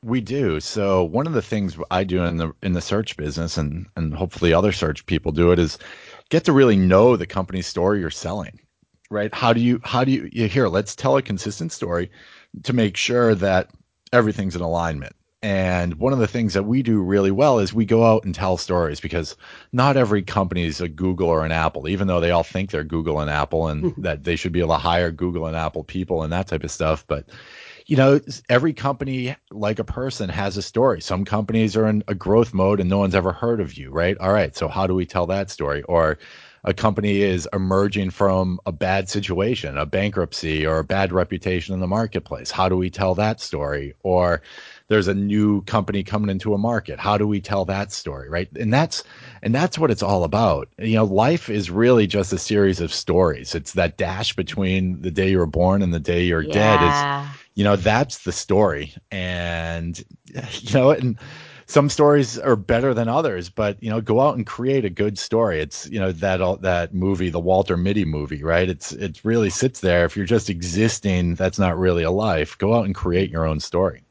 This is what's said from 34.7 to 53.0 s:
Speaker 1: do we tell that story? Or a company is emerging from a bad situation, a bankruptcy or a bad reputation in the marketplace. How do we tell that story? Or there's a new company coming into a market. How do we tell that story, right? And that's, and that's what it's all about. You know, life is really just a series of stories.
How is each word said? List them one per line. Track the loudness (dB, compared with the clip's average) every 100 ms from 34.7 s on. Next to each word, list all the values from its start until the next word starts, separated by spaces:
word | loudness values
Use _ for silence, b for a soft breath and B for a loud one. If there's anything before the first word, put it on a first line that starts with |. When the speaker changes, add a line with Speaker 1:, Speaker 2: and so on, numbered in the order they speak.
| -2 0
Speaker 1:
do |
we | 0 -2
tell | -2 -2
that | -2 -4
story? | -6 -4 -4
Or | 0 2 2 0 B B B B
a | -6
company | 0 0 0 0 2
is | 2 0 -2
emerging | -4 0 2 2 0 -4
from | 0 2 2 0 -2 -6
a |
bad | -4 -2 -2 -2
situation, | -6 -4 -2 0 -2 -4 -6
a | -4
bankruptcy | -2 -2 -2 -4 -4 -4 -2 0
or | -2
a |
bad | -2 -2 0
reputation | 0 -2 -4 -4 -4 -4
in | -6
the | -2
marketplace. | -2 -2 -4 -8 -12 -10
How | -2 0
do | 0
we | -2
tell | -2 0
that | 2 0 -2
story? | -8 -6 -4 -4 -8 -8
Or | 0 2 2 0 B B B B _
there's | 2 2
a |
new | 0 0 2 2 2
company | 0 -2 0 -4
coming | -4 -4 -2
into | -2 -2
a | -2
market. | 0 -2 -6 -6
How | 0 0
do | 0
we | -2
tell | -2 -4 -2
that | -4 -4
story, | -8 -10 -12 -6
right? | -6 -6 -6
And | 0
that's, | 2 0 -4 -14 B B B
and | -2
that's | 0 0 0
what | 0
it's | 0
all | 0 0
about. | 2 2 2 2 -4 -8
You | 0 2
know, |
life | 4 4 2 2 -2
is | -4 -2
really | 2 6 6 4
just | 0 -2
a | -4
series | 0 2 4 2
of | -4
stories. | -6